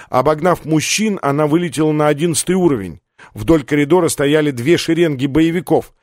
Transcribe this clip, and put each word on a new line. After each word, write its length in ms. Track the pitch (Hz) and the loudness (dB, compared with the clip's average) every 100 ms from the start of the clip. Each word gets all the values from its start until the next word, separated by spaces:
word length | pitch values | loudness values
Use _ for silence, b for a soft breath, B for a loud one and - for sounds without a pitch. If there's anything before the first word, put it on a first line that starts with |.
| B | B
Обогнав 540 | 123 127 156 175 165 | 0 0 0 0 -2
мужчин, 560 | 139 156 - - 220 196 | 0 -2 0 -2 -2 -2
она 260 | 139 143 151 | -2 0 0
вылетела 440 | 160 175 135 156 | 0 -2 -2 0
на 160 | 151 151 | 0 0
одиннадцатый 480 | 147 170 156 - 185 | 0 -2 -2 -2 0
уровень. 460 | 175 127 92 76 _ _ B | 0 0 -6 -14 _ _ B
Вдоль 300 | - - 165 | -4 2 2
коридора 440 | 127 147 143 180 165 | 2 -2 2 2 2
стояли 440 | - 143 156 151 | 0 0 2 0
две 260 | 127 123 165 | -2 0 0
шеренги 480 | - 165 170 135 139 | 0 0 0 -2 -2
боевиков. 680 | 135 165 170 - 156 - _ | 0 0 0 0 -2 -2 _